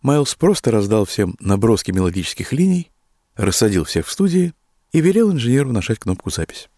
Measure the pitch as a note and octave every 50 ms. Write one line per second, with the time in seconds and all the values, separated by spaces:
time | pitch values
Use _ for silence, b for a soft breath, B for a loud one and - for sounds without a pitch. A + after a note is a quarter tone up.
0 | - C3+ C#3+ D3 C#3+ - - _ - F#3 G3+ - - B2+ A2+ G#2+ G2+ G2+ A2 A2
1 | G2+ - - - G#2 E2+ - _ - F#2 G2 G2 G#2 A2+ A2 F#2+ - - F#2 F#2+
2 | F#2 F2+ E2+ F#2+ E2+ - - - F#2 - B2 C#3+ F3+ F#3+ F#3 F3+ E3 _ _ _
3 | _ _ _ _ _ _ _ - G2+ G2 F2 - A#2 G#2+ G2 F2 D#2 - - E2
4 | E2 - - - G3 F#3+ E3+ F#3 F3+ E3+ - _ _ _ _ _ _ _ - D#3+
5 | D#3 F#3 G3 A3 A#3 G#3 F#3 C#3+ A2+ A#2+ B2+ C3+ C#3+ C3 A#2+ G#2 F2 - A2+ -
6 | - F#2 F#2 - - - - - D#2+ - - - - _ _